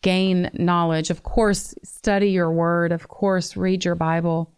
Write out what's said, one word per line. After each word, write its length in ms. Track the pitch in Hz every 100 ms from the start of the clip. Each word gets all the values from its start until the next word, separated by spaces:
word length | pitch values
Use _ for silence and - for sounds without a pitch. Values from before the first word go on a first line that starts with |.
gain 500 | 190 185 190 185 180
knowledge. 560 | - 175 175 170 160 160
Of 140 | 175
course, 500 | - - 220 196 - -
study 480 | - - - 202 202
your 200 | 185 165
word. 400 | 165 165 170 170
Of 160 | 170 -
course, 480 | - 196 190 170 190
read 300 | 190 185 180
your 100 | 170
Bible. 560 | 160 165 170 165 165